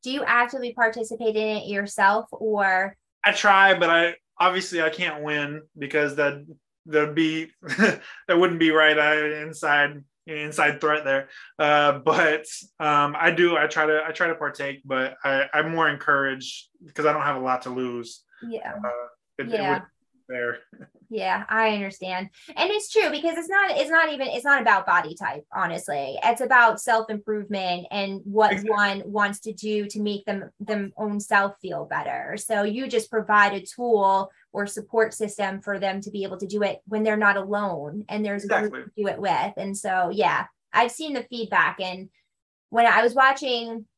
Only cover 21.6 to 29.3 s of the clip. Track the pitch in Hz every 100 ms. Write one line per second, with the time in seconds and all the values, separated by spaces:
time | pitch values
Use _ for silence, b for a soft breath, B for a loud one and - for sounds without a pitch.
21.6 | 220 208 196 - 185 180 196 B B -
22.6 | 359 415 415 440 349 294 330 330 339 392
23.6 | 392 285 285 330 311 294 262 233 262 277
24.6 | 226 196 190 175 160 170 190 147 - 196
25.6 | 180 165 - 147 135 135 - 233 247 254
26.6 | 233 220 - 226 226 214 208 214 202 202
27.6 | 185 175 175 202 196 196 202 202 214 202
28.6 | 208 208 202 196 196 208 202